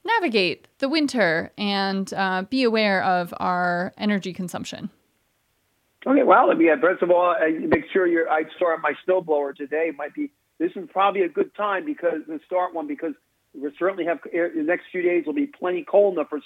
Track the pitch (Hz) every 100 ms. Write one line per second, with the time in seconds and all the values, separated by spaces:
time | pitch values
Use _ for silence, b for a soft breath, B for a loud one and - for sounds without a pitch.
0 | 370 453 339 214 180 - _ - 269 320
1 | 285 254 175 160 190 - 202 202 196 196
2 | 190 - 190 185 190 262 240 220 208 190
3 | 190 180 175 - 185 180 180 175 185 -
4 | 208 202 185 170 180 - - - - _
5 | _ _ _ _ _ _ _ _ _ _
6 | - 285 127 208 277 160 165 147 170 185
7 | 175 175 180 165 160 160 160 160 - 196
8 | 180 165 160 156 156 - 175 160 151 139
9 | - 185 165 147 139 135 139 151 165 143
10 | 147 151 147 _ _ - 170 196 170 185
11 | 196 196 175 190 - - 208 190 151 143
12 | 170 160 156 156 - 180 180 165 151 143
13 | 165 - _ _ _ 147 143 - 180 190
14 | 165 156 - 170 170 165 151 175 - 180
15 | 175 175 151 147 143 - 180 180 147 196
16 | 202 170 143 147